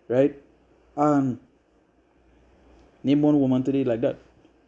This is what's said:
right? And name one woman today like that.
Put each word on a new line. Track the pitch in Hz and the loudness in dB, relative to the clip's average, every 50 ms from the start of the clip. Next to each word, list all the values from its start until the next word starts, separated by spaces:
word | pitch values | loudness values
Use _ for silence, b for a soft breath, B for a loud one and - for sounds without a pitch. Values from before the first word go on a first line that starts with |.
| _ - | _ -4
right? | 113 127 135 143 143 - - _ _ _ _ _ _ _ _ _ - | 0 0 0 0 -2 -6 -20 _ _ _ _ _ _ _ _ _ -6
And | 143 147 151 147 143 135 131 113 - - _ _ _ _ _ _ _ _ _ _ _ _ _ _ _ _ _ _ _ _ _ _ _ _ _ _ _ _ _ _ _ - | -2 0 0 2 0 0 -2 -4 -8 -12 _ _ _ _ _ _ _ _ _ _ _ _ _ _ _ _ _ _ _ _ _ _ _ _ _ _ _ _ _ _ _ -2
name | 127 139 147 | 0 0 2
one | 147 151 151 147 | 2 2 2 2
woman | 139 131 131 127 131 | 2 0 0 -2 -2
today | 139 135 139 135 | -2 -2 -2 -2
like | 123 117 113 | -2 -2 -2
that. | 127 131 - - - _ _ _ _ _ _ _ _ | -2 -4 -4 -6 -14 _ _ _ _ _ _ _ _